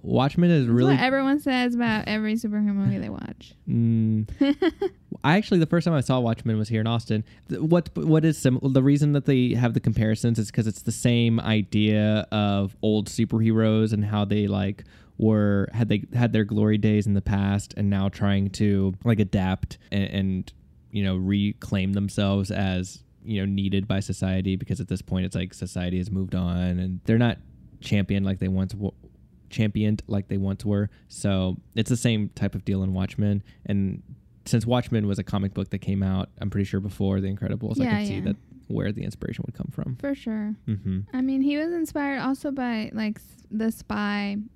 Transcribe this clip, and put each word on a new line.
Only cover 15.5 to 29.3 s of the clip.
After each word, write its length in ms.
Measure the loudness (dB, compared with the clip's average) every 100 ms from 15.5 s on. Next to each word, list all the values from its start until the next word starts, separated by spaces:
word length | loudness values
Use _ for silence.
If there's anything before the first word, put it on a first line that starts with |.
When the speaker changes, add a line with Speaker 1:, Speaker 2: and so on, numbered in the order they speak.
| 2 0
Speaker 1:
had 140 | -2 0
they 140 | 0 -2
had 180 | 0 2
their 120 | 2
glory 340 | 0 2 2 2
days 280 | 2 2 2
in 60 |
the 80 | 0
past 540 | 0 0 2 0 -4 -4
and 140 | 0
now 180 | 2 0
trying 400 | 0 0 2 0
to, 440 | 0 2 2 0 0
like, 140 | 0 0
adapt 560 | 2 0 0 -2 -6 -10 -6
and, 120 | -4
and, 480 | -2 -2 -2 -2 -6 -16 -20 -20 _
you 100 | -4
know, 120 | 0 0
reclaim 760 | 0 2 0 -2 -4 -2 0
themselves 560 | 0 -2 0 2 2 0
as, 520 | -2 -2 -2 -4 -12 _ _
you 160 | -6 -2
know, 60 | -2
needed 420 | -2 0 -2 0
by 100 | -4
society, 540 | -2 -4 -2 0 0 -2
because 240 | -4 -6
at 80 | -4
this 140 | -6
point 240 | -4 -4 -2
it's 80 | -4
like 160 | -8
society 460 | -8 -8 -4 -2 -2
has 120 | -2
moved 240 | -4 -2
on 440 | -2 -2 0 0 -2
and 220 | -4 -4
they're 140 | 2 4
not 180 | 4 0 -10 -20 -20 -18
championed 440 | -2 0 2 0
like 140 | 0 -2
they 100 | 0
once 240 | 0 -2
w-, 200 | -4 -6 -8 -20 -20 -20